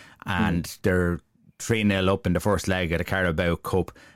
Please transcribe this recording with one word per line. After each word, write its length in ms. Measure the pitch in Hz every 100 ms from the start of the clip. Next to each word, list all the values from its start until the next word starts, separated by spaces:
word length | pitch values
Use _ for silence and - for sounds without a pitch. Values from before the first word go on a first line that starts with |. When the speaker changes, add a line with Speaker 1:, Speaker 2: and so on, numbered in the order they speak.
| - - -
Speaker 1:
and 380 | - 85 85
Speaker 2:
Mm. 140 | - -
Speaker 1:
they're 380 | 104 90 87 85 _ _ _ -
three 240 | - 110
nil 280 | 104 95 92
up 160 | 98 92
in 80 |
the 60 | 87
first 280 | 107 95 -
leg 240 | 92 87
of 60 | 82
the 60 |
Carabao 520 | - 95 90 80 87 85
Cup, 340 | - 95 85 - -